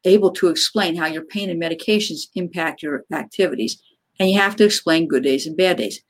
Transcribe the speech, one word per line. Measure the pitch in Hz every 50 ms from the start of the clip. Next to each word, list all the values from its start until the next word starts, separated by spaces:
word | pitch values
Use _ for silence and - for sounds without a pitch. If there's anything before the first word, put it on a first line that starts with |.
| _
able | 185 190 208 196 185
to | 185 - - 175
explain | 160 - - - - 214 196 175 165
how | 170 160
your | 160 160 160 160
pain | - - 208 202 185
and | 175 165
medications | 165 165 165 165 - - 214 208 214 - 160 147 - - _
impact | - 180 170 165 170 160 160 151 - -
your | 151 143 - - _
activities. | 160 151 - - - - 190 180 131 - 110 117 - _ _ _ _ _ _ _ _ _
And | 190 190
you | 190
have | 202 196 196 202
to | 202 214
explain | 208 208 - - 170 160 165 165
good | 147 143 127 127
days | 139 135 139 -
and | 160 156
bad | 160 185 185 180
days. | 175 123 101 - - _ _